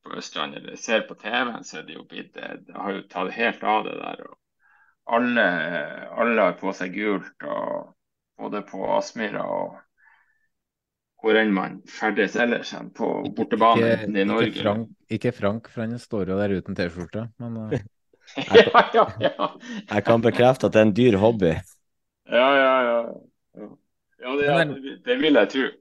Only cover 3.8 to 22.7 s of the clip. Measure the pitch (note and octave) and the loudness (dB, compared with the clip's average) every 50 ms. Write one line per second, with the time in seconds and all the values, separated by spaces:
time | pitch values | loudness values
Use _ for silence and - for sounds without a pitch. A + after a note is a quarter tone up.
3.8 | G#2 - - - G1+ G1+ G1+ - - G1+ - _ _ _ _ _ _ _ _ _ | 0 -4 -10 -8 -10 -10 -10 -12 -14 -20 -20 _ _ _ _ _ _ _ _ _
4.8 | _ _ _ _ _ - A#2 A#2+ B2 B2 A#2+ A#2+ G#2+ F2+ F2+ E2 D#2 E2+ F2 D2+ | _ _ _ _ _ 0 0 0 2 2 2 2 2 2 0 -2 -4 -4 -4 -6
5.8 | D2 D#2 D2 - - - - A#2+ A#2 A#2+ A#2 A2 G2 F2+ F2 - - F#2 F2+ - | -6 -6 -10 -14 -14 -10 -4 -2 0 2 2 4 2 2 0 -2 -6 -8 -6 -6
6.8 | F2+ F#2 F2 G2+ G#2+ G#2+ G2+ F2+ - - _ _ - - - - - A1+ A1 - | -8 -8 -6 -4 -2 -2 -2 -2 -4 -10 _ _ -10 -6 -6 -6 -4 -4 -6 -8
7.8 | - - _ _ _ _ _ _ _ _ _ - A2 G#2+ G2+ G#2 G2+ - - F#2+ | -8 -12 _ _ _ _ _ _ _ _ _ -12 -10 -8 -8 -8 -8 -10 -10 -6
8.8 | G2 G2+ G2 G#2 G2 - - A#2+ A2 G#2 - - G1+ G1+ G1+ G1+ G1+ G1+ - - | -2 0 0 0 0 -4 -6 -6 -6 -6 -4 -6 -6 -4 -4 -4 -6 -8 -10 -18
9.8 | _ _ _ _ _ _ _ _ _ _ _ _ _ _ _ _ _ _ _ _ | _ _ _ _ _ _ _ _ _ _ _ _ _ _ _ _ _ _ _ _
10.8 | _ _ _ _ _ _ _ _ - A2 G#2+ A2 A2 G#2+ G2 F#2+ - - - - | _ _ _ _ _ _ _ _ 0 4 4 4 4 4 2 0 0 -4 -8 -12
11.8 | _ - - - A2 G#2+ G2+ A2+ G#2 F#2 - A2 A#2+ A#2+ A2+ - - - G2+ - | _ -20 -10 -4 -4 -2 0 0 -2 0 0 -2 0 0 0 -4 -4 -8 -12 -12
12.8 | - - _ - A2+ - - G2+ G2 - G#2+ - A2 - A#2+ G#2+ A2 A2+ A#2 A2+ | -14 -16 _ -4 -4 -4 -4 -4 -6 -8 -6 -6 -4 -2 0 4 4 4 6 4
13.8 | A2+ A#2 A2+ A2 G#2+ G2+ G#2+ G2 G2 G2+ G2+ A2+ A2+ G#2+ - - G#2 G#2 G#2 A2+ | 4 2 2 0 -2 -4 -2 0 0 2 2 0 0 -2 -2 -2 0 0 0 0
14.8 | A2+ - - _ _ _ A2 G#2 - B2 A#2+ - G#2 G2+ G#2 A#2 - - - A#2+ | -4 -10 -14 _ _ _ -6 -2 -2 -4 -4 0 -2 -2 -2 -2 -10 -12 -10 -8
15.8 | A2 A2+ A#2 A#2+ - _ - G#2 F#2 F2+ F#2 G2 G#2 G2+ G2 F2+ - - F#2+ F2+ | -6 -6 -8 -10 -10 _ -4 -4 -2 -2 0 0 0 0 0 -2 -4 -6 -4 -4
16.8 | F#2 E2+ E2+ F2+ F2 D#2 - G#2 A#2 A2+ _ _ A#2+ A#2 A2+ A2+ A2 A2 B2 - | -4 -4 -4 -8 -12 -8 -8 -10 -10 -10 _ _ -12 -10 -10 -10 -6 -6 -6 -6
17.8 | G2+ - _ _ _ _ _ _ _ - - C4+ C4+ - - A#3 - - - A#3+ | -6 -10 _ _ _ _ _ _ _ -14 -10 -10 -6 6 8 8 8 8 4 4
18.8 | - - - A3+ G#3 - - A2+ - - - - - - - - - B3 A#3+ G#3 | 2 4 2 2 2 2 -2 -2 -2 -2 -2 -2 -6 -6 -6 -12 -16 -12 -12 -12
19.8 | - - G#2+ G#2 - - A#2 A#2 A2+ A#2 A2 - A#2+ B2+ C3 - - G#2 F#2 A2 | -8 -2 -2 -2 4 4 4 6 4 2 4 6 4 4 4 4 0 4 6 6
20.8 | A2 G#2+ F#2+ G#2+ B2 B2+ G#2 F#2 G#2 A2+ B2 G#2+ F#2 E2 D#2+ D#2+ - - - _ | 6 6 4 4 4 6 6 6 6 4 4 4 2 2 2 0 -6 -12 -20 _
21.8 | _ _ _ _ _ _ _ _ _ - - A#2+ B2+ C3+ C#3 C3+ C3+ C3 | _ _ _ _ _ _ _ _ _ 0 2 4 4 6 6 6 4 4